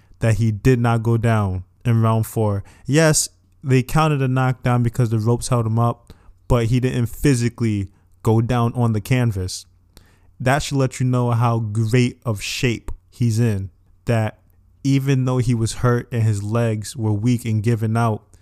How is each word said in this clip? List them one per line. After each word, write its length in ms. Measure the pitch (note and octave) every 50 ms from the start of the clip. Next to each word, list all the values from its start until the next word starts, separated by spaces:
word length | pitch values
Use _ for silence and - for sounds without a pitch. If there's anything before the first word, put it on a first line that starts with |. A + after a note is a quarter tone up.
| _ - - -
that 140 | - A#2 A2
he 160 | G2 A#2+ A2 G#2+
did 260 | G2+ - C3 C3 A#2
not 240 | A#2+ A#2 A#2 A#2 A2
go 140 | A#2 A#2
down 480 | A2+ A2 A#2 A2+ A2 G#2 G2 F#2 F#2 F#2 _ _ _ -
in 160 | B2 A#2 A2+
round 240 | A2+ A2+ A2+ A2+ A2
four. 380 | - - A2+ A2 G#2 G2+ G2+ - - - - -
Yes, 420 | - C3 D3+ E3 D#3 D3+ - - - _ _ _ _ _ _ -
they 180 | C#3+ B2+ C3 B2
counted 400 | - - D#3 D#3 D#3 D3+ C#3 C3+
a 60 | B2+
knockdown 560 | B2+ C3 C3 B2+ B2+ - - C3 A#2+ B2 A#2+
because 260 | A#2 - - B2 A2
the 80 | A2+ A2+
ropes 300 | G#2 A2+ A#2+ A#2 - -
held 180 | C3 A#2 A2+
him 140 | A2+ A2 A2+
up, 320 | A#2 A#2 A#2 - _ - - _ _ - - _ _
but 200 | - B2+ A#2+ A#2
he 120 | A2 C3 B2+
didn't 280 | A#2+ B2+ C3+ B2+ A#2+
physically 840 | A2 - - - D3 C#3 A#2+ A#2+ A#2+ - - A#2+ A2+ G#2+ G2+ G2 F#2+ _ _ _ _ _ _ -
go 180 | A#2 A2 A2+
down 320 | A#2+ A#2 B2+ A#2+ A#2 A#2 A#2+
on 180 | B2 A#2+ A#2 A2
the 80 | G#2+
canvas. 680 | G2 - C3 B2+ B2 A#2 G2+ G2 F#2 F2+ - - - _ _ _ _ _ - - _ _ _ _ _ _ _ -
That 240 | B2+ B2+ C3+ D3 -
should 160 | - C#3 C3+
let 220 | C3 B2+ - -
you 60 | C3
know 260 | B2+ B2+ B2 B2 A#2+ A#2
how 260 | A2+ A#2+ A#2+ A#2 A2+
great 600 | A2+ G#2+ G2+ A2+ A2+ A2 G#2+ B2+ B2 B2 C3 - -
of 160 | B2 A2 G2
shape 520 | - - - - - B2 A2+ - - - - - _ _
he's 300 | - - B2 A#2+ G#2+ A2
in, 300 | A#2+ A#2 G#2 G2 G2 F#2+ - _ _ _ _ _ -
that 340 | - A#2+ A2+ A2 G#2+ - _ _ _ _ _ _ _ _ _ -
even 400 | C#3 C#3 C#3 C3+ C3+ C#3 C3 B2+
though 140 | B2+ B2+ B2+
he 180 | A#2+ A#2 B2
was 160 | A2 A2+ G#2+ -
hurt 320 | - - B2 A#2+ A#2+ A#2+ - -
and 100 | A#2 A2
his 220 | A2 G#2+ G2+ G#2
legs 520 | G2+ A2 A#2 A#2 A#2 A2 G#2+ G#2 - -
were 160 | B2+ A2 G#2+ G#2+
weak 320 | G2+ G#2 B2 B2 A#2 -
and 200 | A2+ A2 G#2+ G2+
giving 320 | A#2 A#2+ G#2+ A2+ A2 A2
out, 320 | A#2 A#2 A2+ A2 - - _ _ -